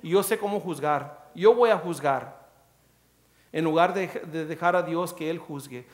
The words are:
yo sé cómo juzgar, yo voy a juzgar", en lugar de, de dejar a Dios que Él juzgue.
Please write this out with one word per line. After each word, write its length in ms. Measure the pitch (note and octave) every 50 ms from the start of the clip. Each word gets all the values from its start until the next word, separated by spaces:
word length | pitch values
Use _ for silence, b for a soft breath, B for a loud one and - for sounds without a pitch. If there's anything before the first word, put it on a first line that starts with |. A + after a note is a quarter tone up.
| -
yo 200 | E3 E3+ G3 F#3+
sé 140 | G3 A3+ -
cómo 240 | G#3+ G3+ G3+ G3+
juzgar, 680 | - F3+ D#3+ C3+ C#3+ D3+ D3+ C#3 B2+ C#3 - - - - -
yo 200 | E3 F3+ A3 A#3+
voy 180 | A#3 A#3+ A3+
a 80 | G#3+ F3+
juzgar", 680 | D#3+ F3 E3+ C#3 C#3+ C#3+ C3+ B2+ - - - - - _ _ _ _ _ _ _ _ _ _ _ _ _ _ _ _ b b b b b
en 140 | b D#3 D#3+
lugar 280 | D#3+ D#3 E3 F3 F#3 F#3
de, 140 | G3 F#3 E3
de 380 | - B3 - E3 D3+ D#3+ D#3+
dejar 300 | D3+ E3 D3+ E3+ F3 F3
a 80 | F3+ E3+
Dios 300 | D#3 E3 E3+ F3+ E3+ F3
que 160 | - D#3+ D#3
Él 100 | E3+ E3
juzgue. 480 | D#3+ - D3+ C#3 C3+ - B2 B2 B2 b